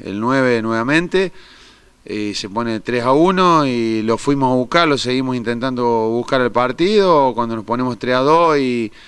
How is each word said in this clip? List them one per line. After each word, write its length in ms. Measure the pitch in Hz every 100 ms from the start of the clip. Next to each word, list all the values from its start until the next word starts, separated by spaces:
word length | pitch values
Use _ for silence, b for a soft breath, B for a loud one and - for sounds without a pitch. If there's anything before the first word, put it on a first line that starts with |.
el 140 | 98 101
nueve 440 | 117 135 131 117
nuevamente, 680 | 110 113 120 160 175 185 185 B B B B B B B -
y 280 | 104 104
se 160 | 98 107
pone 300 | 101 117 110
tres 220 | 107 120
a 100 | 120
uno 540 | 139 175 185 180 165 139
y 360 | 120 113 110
lo 160 | 110 113
fuimos 340 | - 143 127
a 20 |
buscar, 320 | 127 117 170 165
lo 120 | 135
seguimos 380 | 117 127 131 127
intentando 720 | 113 120 131 127 120 117 110
buscar 320 | 117 117 135
el 100 | 123
partido, 800 | 113 127 127 180 214 190 156 135
cuando 220 | 117 117 113
nos 80 |
ponemos 340 | 101 120 127 113
tres 160 | 120
a 40 | 127
dos 400 | 135 165 170 147
y, 340 | 131 120 107 B